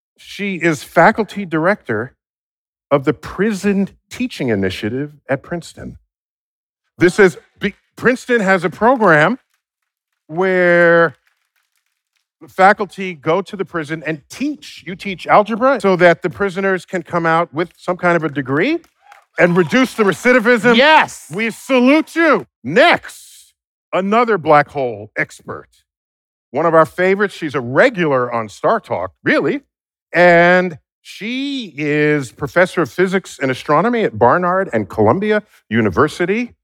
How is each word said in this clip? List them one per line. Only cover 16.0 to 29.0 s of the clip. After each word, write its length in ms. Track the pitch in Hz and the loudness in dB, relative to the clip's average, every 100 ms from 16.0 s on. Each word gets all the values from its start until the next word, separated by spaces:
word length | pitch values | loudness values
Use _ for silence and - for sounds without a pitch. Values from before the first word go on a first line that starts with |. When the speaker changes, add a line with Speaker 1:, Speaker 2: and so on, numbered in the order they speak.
| 175 165 | 4 2
Speaker 1:
the 80 | 175 | -2
prisoners 540 | - 202 175 196 185 | -6 -6 -4 -4 -4
can 180 | - 185 | -6 -10
come 240 | - 175 165 | -6 -4 -2
out 260 | 165 175 | -2 -2
with 180 | 143 180 _ | -6 -8 _
some 200 | - 180 | -8 -4
kind 200 | 175 170 | 0 0
of 80 | |
a 40 | 156 | -2
degree 520 | 143 127 139 247 330 - _ _ - _ - | -6 -4 -2 -2 -4 -8 _ _ -20 _ 0
and 180 | 175 175 | 2 2
reduce 380 | 160 240 262 | 2 2 0
the 80 | - | 0
recidivism. 720 | 202 170 247 254 220 240 214 233 | -2 0 2 2 4 2 2 4
Speaker 2:
Yes. 540 | 285 311 156 - - | 6 4 2 -4 -12
Speaker 1:
We 180 | 165 226 | -8 -8
salute 640 | - - 262 247 302 - 320 | -8 -2 2 4 2 0 0
you. 300 | 330 214 127 _ | 0 0 -4 _
Next, 920 | - 185 330 202 - - - - _ _ _ _ _ | -4 2 2 2 -4 -20 -20 -20 _ _ _ _ _
another 440 | 175 196 220 240 196 | -6 0 0 2 0
black 320 | 151 147 143 | 4 4 4
hole 440 | 147 127 104 107 - | -4 -6 -8 -10 -8
expert, 520 | 151 - - 82 - _ _ _ _ _ _ _ _ | -8 -10 -16 -16 -18 _ _ _ _ _ _ _ _
one 160 | 127 165 | -2 2
of 80 | |
our 120 | 160 160 | 4 4
favorites. 480 | - 185 196 202 | 2 0 0 -2
She's 200 | - 156 | -6 -8
a 60 | 139 | -6
regular 720 | 120 139 254 208 160 135 123 | -2 2 2 2 -2 -2 -2
on 160 | 117 110 | -4 -8
Star 320 | - 160 220 | -6 -2 -2
Talk, 320 | - 95 | -4 -8